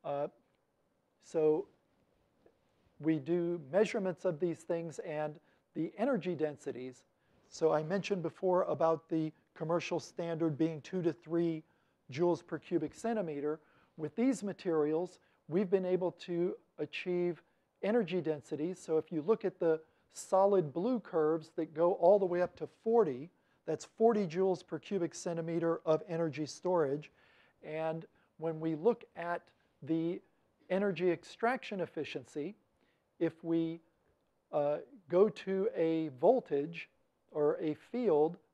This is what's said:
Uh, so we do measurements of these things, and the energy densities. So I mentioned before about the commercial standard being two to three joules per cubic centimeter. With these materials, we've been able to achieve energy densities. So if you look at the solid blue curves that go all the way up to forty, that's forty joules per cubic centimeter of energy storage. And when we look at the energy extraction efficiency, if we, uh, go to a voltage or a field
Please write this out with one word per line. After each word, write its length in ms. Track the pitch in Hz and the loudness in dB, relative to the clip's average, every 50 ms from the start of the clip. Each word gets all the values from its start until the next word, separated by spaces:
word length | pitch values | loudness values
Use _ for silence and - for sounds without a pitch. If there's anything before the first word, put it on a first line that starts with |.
| - | -6
Uh, 240 | 156 143 143 147 - _ _ _ _ _ _ _ _ _ _ _ _ _ _ _ _ _ _ _ | -6 -4 -4 -4 -6 _ _ _ _ _ _ _ _ _ _ _ _ _ _ _ _ _ _ _
so 420 | - - 165 156 156 156 165 - _ _ _ _ _ _ _ _ _ _ _ _ _ _ _ _ - _ _ _ _ _ _ _ _ _ _ | -4 0 2 4 4 4 2 -2 _ _ _ _ _ _ _ _ _ _ _ _ _ _ _ _ -20 _ _ _ _ _ _ _ _ _ _
we 180 | 147 156 160 151 | 0 0 0 0
do 420 | 131 147 175 175 170 170 175 175 143 131 | 0 -2 -2 0 0 -2 -4 -6 -8 -2
measurements 520 | 151 196 220 - - 226 190 185 170 - - | 2 2 2 2 0 -2 -2 -2 -4 -2 -2
of 140 | 185 165 147 | -4 -2 0
these 200 | 185 175 156 - | -2 -4 -4 -6
things, 400 | - - 175 170 165 165 143 - | -6 -6 -4 -4 -4 -8 -10 -10
and 380 | - 180 151 151 151 151 151 165 _ _ _ _ _ _ _ | -10 -6 -4 -4 -4 -6 -8 -12 _ _ _ _ _ _ _
the 180 | 151 160 170 - - | -6 -6 -6 -4 -2
energy 360 | 220 285 269 196 151 180 175 | 0 0 0 0 -2 -4 -2
densities. 720 | 131 151 151 143 - - 143 120 120 127 131 127 - _ _ _ _ _ _ _ _ _ _ | -2 -2 -4 -4 -6 -10 -10 -8 -8 -10 -12 -14 -16 _ _ _ _ _ _ _ _ _ _
So 240 | - - 165 156 | -4 0 2 2
I 100 | 156 151 | 2 2
mentioned 400 | 156 156 190 202 - - 202 185 | 0 0 -2 -2 0 -2 -4 -2
before 400 | 160 170 - - - 185 180 180 | -2 -6 -6 -2 0 4 4 4
about 460 | - 170 156 131 165 165 165 156 - _ | 4 2 2 2 4 2 2 0 -2 _
the 240 | 170 160 156 156 - _ _ _ _ | -2 -2 -2 -2 -6 _ _ _ _
commercial 440 | - 165 156 170 170 165 - 180 160 | -8 -4 0 0 0 0 -2 -4 -4
standard 580 | - - - - 170 170 165 156 165 160 147 | -4 -6 -8 -6 -6 -4 -2 0 0 0 2
being 240 | 131 160 165 160 151 | 0 0 0 0 -6
two 200 | - - 185 185 | -10 -6 -6 -2
to 100 | 165 170 | -2 -2
three 500 | 160 - - 156 165 170 175 165 160 156 - _ _ _ _ _ _ _ _ - | -2 -4 -10 -4 -2 0 0 0 -2 -4 -8 _ _ _ _ _ _ _ _ -12
joules 340 | 127 135 175 175 170 - - | -4 0 2 2 2 0 -4
per 120 | - 170 147 | -10 -10 -10
cubic 360 | - - 180 170 160 147 - | -6 -2 -2 -2 -2 -2 -8
centimeter. 640 | - - 226 233 214 185 160 147 143 139 147 156 165 _ _ _ _ _ _ _ | -6 -4 -4 -2 -2 -4 -4 -6 -4 -4 -4 -4 -6 _ _ _ _ _ _ _
With 180 | - 156 147 _ | -10 -10 -6 _
these 280 | - 233 269 254 - | 0 2 2 0 0
materials, 760 | 202 196 175 - - 180 165 156 147 151 156 160 180 175 - _ _ _ _ _ _ - | -4 -8 -8 -6 -2 0 2 2 4 2 2 0 -2 -4 -8 _ _ _ _ _ _ -2
we've 220 | 147 185 214 175 | 0 0 2 2
been 160 | 196 190 185 | 2 0 2
able 260 | 180 185 180 185 175 | 2 0 0 0 -2
to 420 | 165 - - - 175 170 175 190 - - _ _ _ - | -4 -6 -8 -4 -2 -2 -2 -2 -4 -8 _ _ _ -8
achieve 640 | 151 147 - - - 185 180 175 175 175 165 - _ _ _ _ _ _ _ _ | -8 -8 -8 -8 -4 -2 -2 0 0 -2 -2 -6 _ _ _ _ _ _ _ _
energy 380 | - 190 220 247 208 156 180 180 | -2 0 2 2 2 2 -2 -2
densities. 580 | 147 156 156 147 - - 156 139 151 175 180 - | 0 -2 -4 -4 -4 -8 -4 -4 -4 -4 -6 -8
So 200 | - - 160 160 | -4 0 0 0
if 120 | 156 - | 0 0
you 120 | 175 156 | -6 -4
look 220 | 143 180 220 208 - | 2 2 0 2 2
at 140 | 185 185 _ | -6 -2 _
the 220 | 185 165 160 156 - _ _ _ _ _ | 2 2 2 2 -2 _ _ _ _ _
solid 600 | _ - - - - 190 196 202 202 190 165 147 | _ -18 -4 2 4 6 6 6 6 4 2 0
blue 280 | 123 170 185 240 262 226 | -4 -4 -2 0 -2 -2
curves 500 | - - - 165 151 151 160 165 156 - _ | -4 -2 0 2 2 2 2 0 -2 -8 _
that 180 | - 160 156 156 | -6 -6 -6 0
go 180 | 151 170 175 185 | 2 2 2 4
all 240 | 180 170 170 202 202 | 6 6 6 8 6
the 80 | 196 | 4
way 160 | 175 175 175 | 2 0 0
up 140 | 180 175 - | 0 -2 -4
to 120 | - 160 - _ _ _ | -10 -12 -12 _ _ _
forty, 460 | 226 226 240 214 156 127 120 147 175 _ _ _ _ _ _ _ | 2 4 4 4 4 0 -6 -8 -14 _ _ _ _ _ _ _
that's 180 | - 160 - - | -6 -6 -6 -6
forty 420 | - _ - 220 233 233 208 202 | -18 _ 4 4 6 6 4 0
joules 400 | 165 156 180 190 190 180 175 - | 0 0 0 2 2 0 -2 -4
per 120 | _ 170 151 | _ -10 -10
cubic 360 | - - 208 190 170 156 - | -6 -4 -2 -2 -2 -4 -6
centimeter 680 | - - 185 170 165 165 165 165 170 170 165 165 165 _ | -8 -6 -4 -4 -4 -4 -2 -2 0 2 0 0 0 _
of 160 | 165 156 156 156 - | 2 2 2 2 -4
energy 380 | 165 165 170 160 131 151 151 | -2 0 0 -2 -2 -4 -6
storage. 640 | 135 - - - 180 185 175 156 135 139 151 151 - _ _ _ _ _ _ _ _ _ _ - | -6 -8 -6 -2 0 2 2 2 2 0 -4 -6 -12 _ _ _ _ _ _ _ _ _ _ -14
And 420 | 151 156 160 160 160 160 165 165 - _ _ _ _ _ - | -10 -6 -4 -4 -4 -4 -6 -10 -14 _ _ _ _ _ -8
when 220 | 156 165 160 156 | -6 -6 -6 -4
we 140 | 160 165 160 | -4 -4 -4
look 300 | 151 165 233 233 - - _ _ | 0 0 0 0 0 -8 _ _
at 260 | 175 170 170 170 - _ _ _ _ _ _ _ _ | -10 -6 -6 -6 -6 _ _ _ _ _ _ _ _
the 380 | - 131 160 165 165 170 180 196 _ _ _ _ _ _ _ _ _ - | -6 -4 -2 -2 -2 -4 -6 -6 _ _ _ _ _ _ _ _ _ -4
energy 400 | 180 190 208 202 180 156 180 185 | -4 -2 -2 -2 -2 0 0 0
extraction 680 | 170 160 - - - _ - 233 262 247 - - 214 190 | 0 -2 -6 -20 -8 _ -2 -2 -2 -2 -6 -10 -6 -6
efficiency, 760 | 170 - - 165 143 - - 147 127 - - 151 143 185 214 _ _ _ _ _ _ _ _ _ _ _ _ _ | -6 -6 -6 -8 -8 -6 -8 -12 -12 -10 -10 -8 -8 -8 -10 _ _ _ _ _ _ _ _ _ _ _ _ _
if 220 | 170 165 165 _ | -2 -2 -2 _
we, 380 | - 165 165 165 165 165 165 170 _ _ _ _ _ _ _ _ _ _ _ _ _ _ | -4 -2 0 0 0 -2 -6 -10 _ _ _ _ _ _ _ _ _ _ _ _ _ _
uh, 260 | - 156 147 143 147 - - - 285 220 _ - | -2 0 0 0 -2 -4 -6 -14 -20 -20 _ 0
go 200 | 175 180 208 214 | 6 6 6 6
to 400 | - - - 190 190 190 190 226 - | 4 -4 -6 -4 -2 0 -2 -2 0
a 360 | - 165 165 160 160 160 151 131 123 | 0 0 2 2 0 -2 -4 -4 4
voltage 680 | 151 185 262 247 - - 151 143 143 165 170 165 - _ _ _ _ _ _ _ _ _ | 4 6 6 4 2 -2 -2 -2 -2 -4 -8 -14 -16 _ _ _ _ _ _ _ _ _
or 280 | - 156 147 147 160 180 | -2 0 2 2 2 0
a 140 | 185 156 151 | -2 -4 -4
field 600 | - - - - 247 247 208 160 147 151 165 175 - _ _ | -6 -10 -8 -6 -2 2 4 4 4 4 2 0 -8 _ _